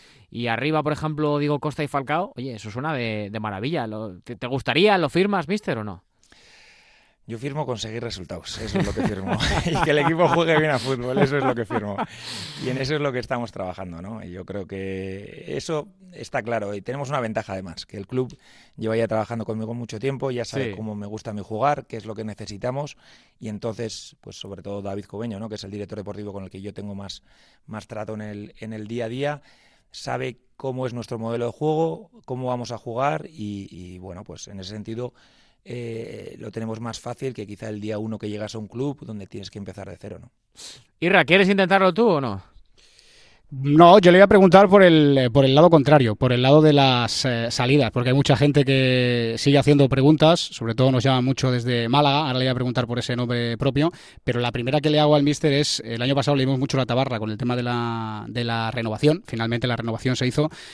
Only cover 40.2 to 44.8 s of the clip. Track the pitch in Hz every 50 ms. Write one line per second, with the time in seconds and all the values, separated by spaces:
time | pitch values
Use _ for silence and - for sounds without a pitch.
40.2 | - - _ _ _ _ _ - - - - - _ _ _ _ 160 175 202 185
41.2 | 147 123 170 196 196 185 202 196 190 170 196 196 190 185 165 208 240 226 170 143
42.2 | 139 117 98 92 - - _ - - _ _ _ _ _ _ _ _ _ _ _
43.2 | - _ _ _ _ _ 139 131 135 143 143 160 175 170 185 214 175 180 175 185
44.2 | 202 190 214 196 190 185 165 190 202 185 196 202